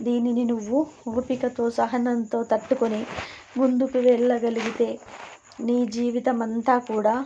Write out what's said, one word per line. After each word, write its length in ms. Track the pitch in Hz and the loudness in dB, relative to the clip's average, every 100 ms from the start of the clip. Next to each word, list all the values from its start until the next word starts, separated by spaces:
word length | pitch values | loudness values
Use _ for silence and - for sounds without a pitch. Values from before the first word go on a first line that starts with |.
దీనిని 420 | 233 240 240 240 240 | -2 0 2 0 0
నువ్వు 340 | 233 208 262 302 - 240 | -2 0 0 0 -6 -8
ఓపికతో, 580 | 233 254 254 247 247 233 | -4 -2 -2 -4 -2 -2
సహనంతో 720 | 233 226 247 240 240 220 233 | 0 -2 0 0 -2 -2 -4
తట్టుకొని 580 | 220 220 - 262 226 214 240 - - - - 247 | -2 -2 0 0 0 -2 -6 -10 -12 -14 -10 0
ముందుకు 440 | 262 247 262 254 | 2 2 2 4
వెళ్ళగలిగితే 880 | 247 233 247 240 233 226 220 214 226 - - - - - - - | 4 6 4 2 0 -2 -2 0 -2 -2 -12 -18 -18 -20 -20 -6
నీ 180 | 233 247 240 | 0 2 0
జీవితం 520 | 226 240 240 254 240 | 0 -2 0 0 0
అంతా 340 | 226 226 226 247 | -2 -2 2 2
కూడా 340 | 247 220 208 240 | 2 0 2 2